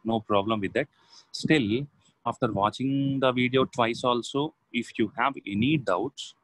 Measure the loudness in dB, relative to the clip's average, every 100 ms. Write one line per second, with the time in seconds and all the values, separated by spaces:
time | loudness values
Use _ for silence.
0 | 0 -2 2 2 2 -2 -2 -2 -4 _
1 | _ -20 _ -8 2 2 4 -2 -4 _
2 | _ _ -6 -2 -2 2 0 0 -2 0
3 | 0 2 2 2 2 2 0 0 0 2
4 | 0 0 -2 -4 -4 _ _ -6 -6 -2
5 | -2 0 -2 -2 -6 0 2 0 0 0
6 | -2 -8 -18 _